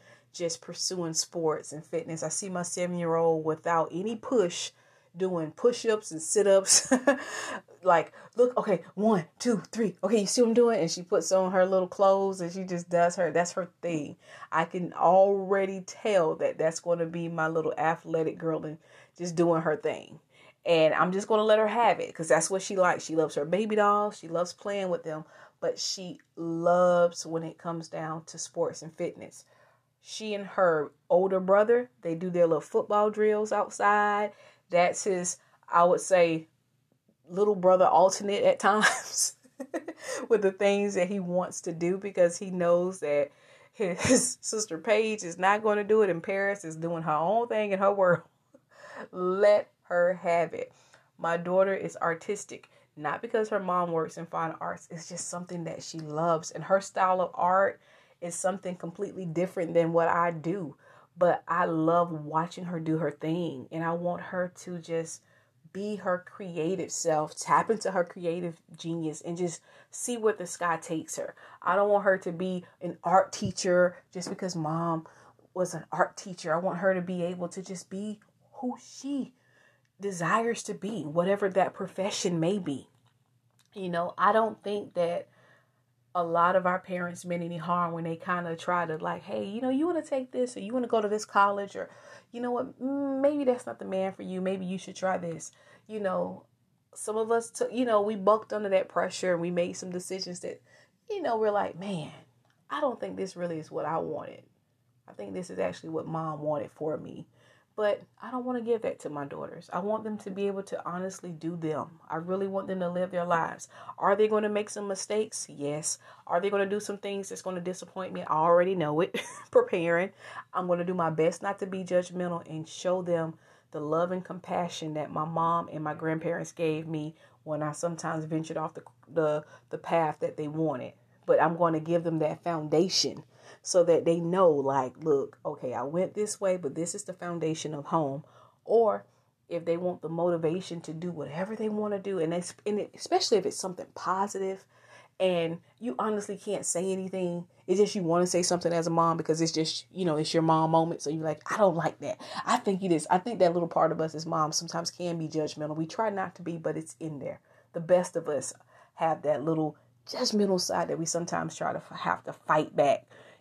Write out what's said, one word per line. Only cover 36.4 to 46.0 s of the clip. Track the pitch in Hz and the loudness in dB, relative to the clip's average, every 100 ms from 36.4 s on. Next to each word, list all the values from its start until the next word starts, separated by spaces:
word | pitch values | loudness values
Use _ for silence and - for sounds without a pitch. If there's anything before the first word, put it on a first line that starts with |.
| 160 _ _ _ _ _ _ _ - | -6 _ _ _ _ _ _ _ -8
little | 175 208 | 0 2
brother | 196 185 185 180 | 4 6 6 8
alternate | - 190 - 202 202 | 8 6 4 -2 2
at | 151 185 | 2 4
times | 214 208 - - - - - - _ - | 4 4 2 0 -4 -2 -2 -4 _ -16
<laughs> | 269 330 - - - 480 254 | -10 -10 -10 -14 -10 -8 0
with | 220 | 2
the | 196 | 2
things | 190 202 202 202 | 2 2 2 2
that | 202 180 | 0 0
he | 202 | -2
wants | 175 180 180 - | -2 -2 -2 -4
to | 185 | -8
do, | 165 175 190 | -2 -2 -2
because | 202 190 - - | -2 4 4 2
he | 196 | -6
knows | 180 175 175 180 185 | 0 4 4 2 -2
that | 147 147 143 _ _ - _ | 0 0 0 _ _ -20 _
his | - 190 170 - 254 - - | -6 -4 0 2 4 2 -6
<laughs> | |
sister | - 220 - 160 | -6 -6 -6 -4
Paige | 233 214 220 214 | 0 2 2 -2
is | 180 175 | -6 -2
not | 190 208 | 2 2
gonna | 220 208 | 2 0
do | 208 220 | 4 4